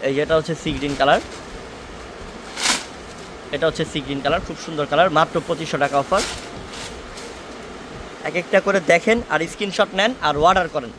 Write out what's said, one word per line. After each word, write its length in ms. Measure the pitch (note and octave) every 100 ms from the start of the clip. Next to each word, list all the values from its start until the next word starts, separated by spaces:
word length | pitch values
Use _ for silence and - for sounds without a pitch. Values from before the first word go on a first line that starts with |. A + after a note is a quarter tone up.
| C3
এই 60 | C3+
যে 40 | D3+
এটা 100 | D#3+
হচ্ছে 160 | D#3 D#3
সি 80 | - C#3
গ্রিন 180 | C#3+ C#3
কালার, 200 | C#3 F3 - - - - - - - - - - - - - - - - - - - - - - - C#3+
এটা 100 | D#3
হচ্ছে 160 | D3+ D#3+
সি 80 | D#3 C3
গ্রিন 160 | C#3
কালার, 180 | C#3 E3 -
খুব 100 | D#3+ -
সুন্দর 200 | D#3+ C#3
কালার, 180 | D3 F#3 D#3
মাত্র 160 | D#3+ E3+ C#3+
পঁচিশশো 300 | D#3+ D#3+ D3
টাকা 120 | C#3 C#3
অফার। 180 | C3+ F#3+ - - - - - - - - - - - - - - - - - - - - D#3
এক 80 | D#3
একটা 180 | F3 G3 G3
করে 140 | G3 D#3+
দেখেন 260 | E3+ F#3+ A3+ -
আর 60 | D3+ E3+
স্ক্রিনশট 400 | - G3+ F3+ G3 F#3
নেন 120 | G#3+ B3+ D#3
আর 80 | D3 D#3+
অর্ডার 200 | F#3+ E3+ D3
করেন 160 | A#2+